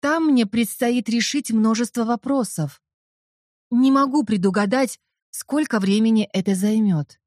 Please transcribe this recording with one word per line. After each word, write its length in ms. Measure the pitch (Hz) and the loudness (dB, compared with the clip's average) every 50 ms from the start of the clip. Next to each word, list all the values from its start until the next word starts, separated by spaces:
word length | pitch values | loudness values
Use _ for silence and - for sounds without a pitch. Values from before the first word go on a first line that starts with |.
Там 260 | - 285 302 330 330 | 0 0 0 2 2
мне 200 | 311 285 247 233 | 2 4 2 2
предстоит 600 | 202 - 226 233 - - - 262 240 247 247 220 - | 0 0 -2 -2 -2 -2 -4 -2 0 0 -2 -2 -2
решить 420 | 220 233 208 - - 294 254 - | -2 -2 -2 -2 -4 -4 -4 -2
множество 540 | 226 220 214 220 226 214 240 226 _ 240 233 | -2 0 2 2 0 0 -2 -4 _ -4 -2
вопросов. 760 | 220 240 233 - 254 277 277 233 - - - 156 139 - _ _ _ _ _ _ _ _ _ _ _ _ _ _ _ _ _ _ _ | -2 -2 -4 -2 -2 -2 -2 -2 -4 -4 -6 -6 -6 -8 _ _ _ _ _ _ _ _ _ _ _ _ _ _ _ _ _ _ _
Не 200 | 240 240 254 269 | 0 2 4 4
могу 340 | 269 269 277 269 254 302 254 | 4 4 2 2 0 -2 0
предугадать, 760 | 202 220 196 175 196 185 214 202 202 233 262 269 240 - _ _ _ _ _ _ _ | 0 0 0 2 2 2 2 0 0 0 0 0 -2 -4 _ _ _ _ _ _ _
сколько 500 | - - - _ 269 302 311 - - 220 | -18 -18 -12 _ -2 -2 -2 0 -2 -2
времени 480 | 196 196 196 214 220 226 226 220 214 - _ | 0 2 2 2 2 2 2 2 0 0 _
это 200 | 190 185 - 196 | -4 -2 -2 -2
займёт. 640 | 180 190 214 214 220 220 202 180 151 143 _ - _ _ | 0 0 0 0 0 0 0 0 0 -2 _ -12 _ _